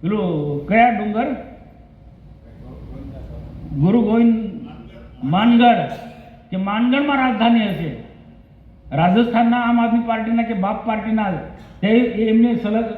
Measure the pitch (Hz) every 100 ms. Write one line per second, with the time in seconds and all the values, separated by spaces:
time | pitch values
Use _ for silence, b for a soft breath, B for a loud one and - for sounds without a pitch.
0 | 165 214 180 160 147 143 - 214 240 214
1 | 214 208 277 262 - - - - - -
2 | - - - - - - - - - -
3 | - - - - - - - 143 160 233
4 | 214 226 233 220 202 - - - - -
5 | - - 131 170 233 233 240 208 156 -
6 | - - - - - 185 190 214 240 269
7 | 294 277 262 214 226 233 208 165 165 127
8 | - - - - - - - - - 139
9 | 180 202 240 233 233 240 240 240 233 233
10 | 233 226 220 233 220 208 196 208 - 214
11 | 214 220 202 160 - - B B 196 226
12 | 247 196 220 226 240 226 208 220 226